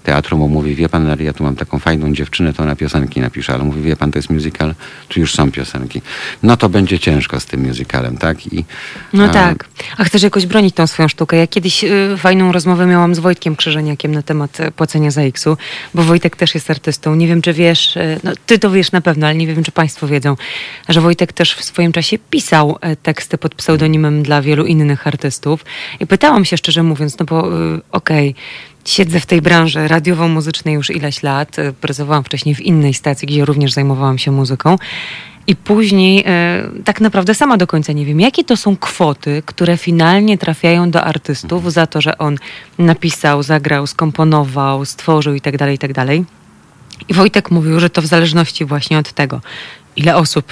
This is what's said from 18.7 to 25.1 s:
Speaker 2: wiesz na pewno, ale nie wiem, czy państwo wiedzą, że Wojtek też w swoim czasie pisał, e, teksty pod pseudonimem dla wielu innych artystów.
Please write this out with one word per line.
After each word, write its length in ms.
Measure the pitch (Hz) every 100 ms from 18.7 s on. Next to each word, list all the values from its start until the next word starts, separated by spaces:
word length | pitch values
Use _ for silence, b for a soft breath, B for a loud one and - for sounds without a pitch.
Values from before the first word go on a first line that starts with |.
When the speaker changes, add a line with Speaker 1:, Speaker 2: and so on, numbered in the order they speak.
Speaker 2:
wiesz 200 | 190 175
na 100 | 180
pewno, 260 | 170 151 151
ale 80 | 160
nie 120 | 160
wiem, 160 | 160
czy 80 | 156
państwo 360 | - 160 - 147
wiedzą, 280 | 143 143 135 B B B B -
że 120 | 165
Wojtek 320 | 165 170 170
też 200 | - 165 -
w 80 |
swoim 280 | - - 170
czasie 260 | 165 160 220 -
pisał, 480 | 302 - 156 147 -
e, 140 | 165 156
teksty 420 | - 151 - 165
pod 180 | 160 -
pseudonimem 680 | - 156 156 156 151 151
dla 180 | 143 147
wielu 240 | 139 147 165
innych 420 | 156 147 139
artystów. 580 | 147